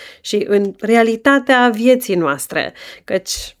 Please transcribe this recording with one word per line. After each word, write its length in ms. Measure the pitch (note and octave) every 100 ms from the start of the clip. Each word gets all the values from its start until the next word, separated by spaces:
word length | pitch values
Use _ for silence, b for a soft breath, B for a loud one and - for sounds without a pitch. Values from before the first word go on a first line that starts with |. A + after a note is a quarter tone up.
| B B
și 240 | - G3+ -
în 260 | G3+ G3 -
realitatea 880 | G#3+ A#3 A3+ A3+ C#4 C#4 C4 B3+ B3
vieții 420 | A3 A#3+ B3 B3 F3
noastre, 580 | D#3 C#3 - D#3+ - B B B
căci 540 | - F#3+ - - - -